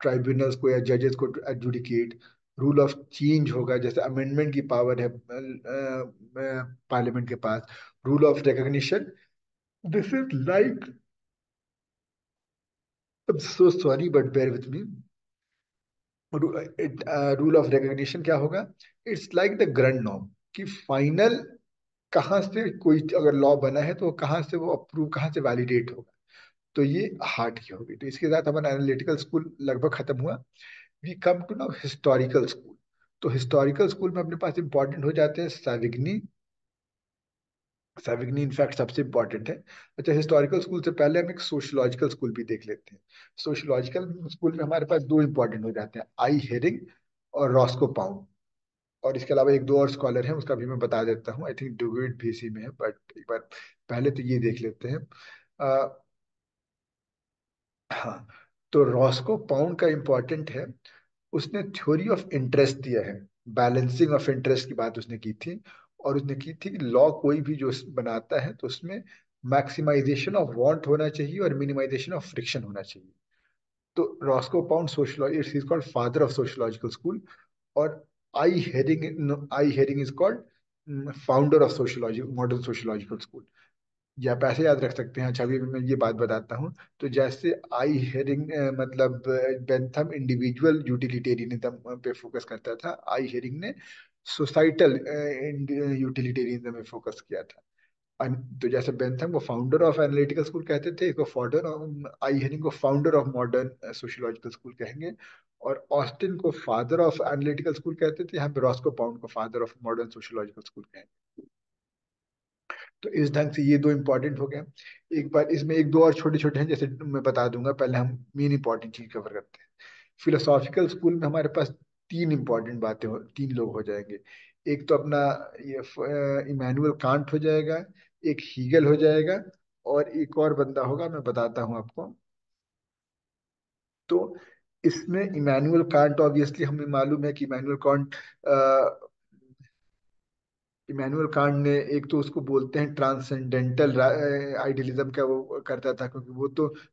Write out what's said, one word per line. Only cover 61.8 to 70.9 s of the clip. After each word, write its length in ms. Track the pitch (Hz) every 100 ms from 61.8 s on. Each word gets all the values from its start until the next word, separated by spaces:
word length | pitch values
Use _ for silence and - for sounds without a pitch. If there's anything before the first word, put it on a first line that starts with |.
| - 156 202
of 140 | 202 -
interest 460 | 143 127 139 131
दिया 280 | - 127 117
है, 240 | 101 98 - _ -
balancing 640 | 113 120 127 123 - 165
of 180 | 143 -
interest 360 | 131 135 131
की 100 | 127
बात 240 | 120 117 -
उसने 200 | 107 113
की 140 | 110
थी। 280 | 107 - 190 - - _ _
और 160 | 139 139
उसने 180 | 139
की 200 | 135 160
थी 160 | 160 196
कि 80 | 202
लॉ 340 | 127 123 151
कोई 280 | 151 143 151
भी 140 | 143
जो 180 | 151 131 - -
बनाता 520 | 131 117 113 - 151
है 140 | 131
तो 120 | - 120
उसमें 380 | - 170 202 - - _ _ 127
maximization 840 | 139 147 - 151 143 131 139 - 196
of 200 | 151 117
want 280 | 131 160
होना 220 | 143